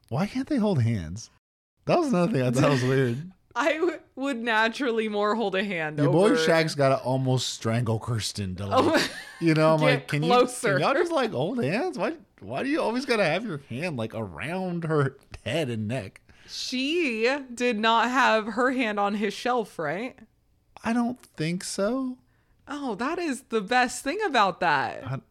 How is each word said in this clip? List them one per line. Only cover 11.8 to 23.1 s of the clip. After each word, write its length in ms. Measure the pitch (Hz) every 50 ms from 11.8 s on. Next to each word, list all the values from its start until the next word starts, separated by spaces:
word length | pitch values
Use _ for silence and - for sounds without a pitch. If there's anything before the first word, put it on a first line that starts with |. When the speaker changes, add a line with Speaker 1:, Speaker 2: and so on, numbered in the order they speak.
| 359 370 - 208
Speaker 1:
Why, 160 | 180 240 339 - - _ _ -
why 220 | - 95 120 175
do 60 | 226 269
you 120 | 294 311
always 240 | 190 214 226 254 285
gotta 180 | 269 233 214 196
have 200 | 151 156 190 247
your 120 | 220 156 139 - -
hand, 260 | 110 127 175 185 147
like, 180 | 120 110 - -
around 720 | 110 110 92 78 73 104 147 175 190 185 180 175 170 170
her 320 | 156 160 147 135 135 - - _ _ - - -
head 240 | - - 85 147 120
and 180 | 117 110 107 104
neck?" 320 | 127 131 95 - - - _ _ - - - -
Speaker 2:
She 880 | - - - - 262 254 262 285 330 359 330 254 226 220 226 247 277 294 269 254
did 260 | 240 226 240 247 233 208
not 300 | 220 226 226 233 220 247
have 360 | 254 269 240 220 220 220 208 233
her 220 | 190 240 247 262
hand 280 | 262 254 247 214 208 202
on 140 | 202 202 214
his 180 | 202 220 196 -
shelf, 440 | - - 240 247 247 202 - - -
right? 380 | 160 143 160 190 247 254 - - 220 _ _ _ _ _ _ _ _ _ _ - -
Speaker 1:
I 80 | 226
don't 260 | 233 240 240 240 254 -
think 440 | - _ _ - 156 165 175 185 -
so. 540 | - - - 196 208 247 262 262 254 254 - _ _ _ _ _ _ _ _ _ -
Speaker 2:
Oh, 260 | 285 285 285 254 202
that 220 | 180 233 294